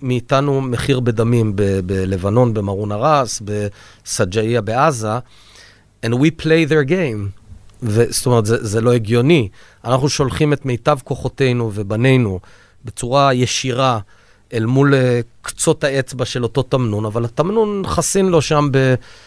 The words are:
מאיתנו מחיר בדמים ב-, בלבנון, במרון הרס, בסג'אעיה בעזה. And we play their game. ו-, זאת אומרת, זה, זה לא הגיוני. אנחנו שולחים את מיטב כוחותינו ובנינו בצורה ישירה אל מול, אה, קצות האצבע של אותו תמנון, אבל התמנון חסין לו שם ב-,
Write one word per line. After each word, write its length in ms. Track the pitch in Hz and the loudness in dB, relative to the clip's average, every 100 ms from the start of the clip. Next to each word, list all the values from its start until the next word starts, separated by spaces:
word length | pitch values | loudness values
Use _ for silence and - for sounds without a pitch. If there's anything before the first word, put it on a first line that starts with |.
מאיתנו 600 | 131 123 117 135 143 135 | -4 -4 0 0 2 0
מחיר 380 | 131 117 - 127 | -2 -2 0 0
בדמים 560 | 123 113 113 120 110 98 | 0 0 2 2 2 0
ב-, 240 | 98 95 92 | 0 0 -2
בלבנון, 680 | 95 92 95 98 113 123 | -2 -2 -2 0 2 2
במרון 380 | 110 98 98 104 | 0 -4 -4 -4
הרס, 500 | 104 139 147 120 - 104 | -2 2 2 0 -6 -6
בסג'אעיה 1160 | 104 104 - - - - - 101 107 110 120 | -6 -6 -8 -20 -20 -8 -4 -2 0 0 0
בעזה. 560 | 107 117 156 127 107 117 - - - - - _ _ _ 117 | 0 0 0 0 -4 -6 -8 -20 -20 -20 -20 _ _ _ -2
And 40 | |
we 320 | 120 151 160 | 2 2 0
play 280 | 156 160 156 | 2 2 4
their 200 | 156 135 | 2 2
game. 500 | 185 156 107 98 - - - - - | 0 -2 -4 -6 -10 -18 -20 -20 -8
ו-, 200 | 117 107 117 | -2 0 0
זאת 160 | - 135 | 0 2
אומרת, 200 | 120 104 | 2 2
זה, 120 | 117 110 | 0 -2
זה 140 | 107 | 0
לא 120 | 117 | 2
הגיוני. 540 | 123 104 120 131 170 101 - - _ 113 | 2 2 2 4 2 0 -6 -20 _ -2
אנחנו 240 | 127 143 | 0 0
שולחים 440 | - 135 - 151 | 0 -2 0 0
את 120 | 143 135 | 0 -2
מיטב 320 | 120 - 147 | -2 0 -2
כוחותינו 680 | - 131 127 - 135 123 113 | -2 -6 -6 -2 0 0 -2
ובנינו 680 | 101 101 110 131 131 110 92 - - _ _ 123 | -4 -4 0 4 4 2 -2 -8 -20 _ _ -16
בצורה 480 | - 120 135 139 | -10 -2 2 4
ישירה 640 | 127 123 - 131 120 135 113 101 - _ _ _ | 2 0 -2 -4 0 0 0 -6 -18 _ _ _
אל 120 | 120 110 | -4 0
מול, 300 | 131 143 139 | 4 4 4
אה, 240 | 127 120 117 - | 4 0 -2 -10
קצות 420 | - - - 156 | -14 -4 -2 0
האצבע 420 | 147 135 131 123 123 | 0 -2 -4 -4 -6
של 180 | 127 | -4
אותו 200 | 120 143 | -2 -2
תמנון, 420 | 127 135 120 104 110 | 0 0 0 -2 -4
אבל 200 | 110 117 | -2 -2
התמנון 560 | - 160 220 214 202 185 | -2 -2 0 0 -2 -4
חסין 400 | - 160 196 190 | -2 -2 0 2
לו 120 | 170 | 2
שם 260 | - 151 147 | 2 0 2
ב-, 220 | 135 131 127 - - | 2 2 0 -2 -20